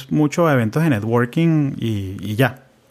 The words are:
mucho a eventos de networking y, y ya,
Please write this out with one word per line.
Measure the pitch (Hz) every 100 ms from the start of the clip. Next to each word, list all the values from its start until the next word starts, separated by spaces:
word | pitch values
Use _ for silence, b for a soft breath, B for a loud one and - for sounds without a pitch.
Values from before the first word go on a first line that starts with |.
| -
mucho | 151 147 175 165
a |
eventos | 131 110 156
de | 165
networking | 107 110 120 120 160 165 156 139 -
y, | 113 104 95 101
y | 101
ya, | 107 131 - - _ _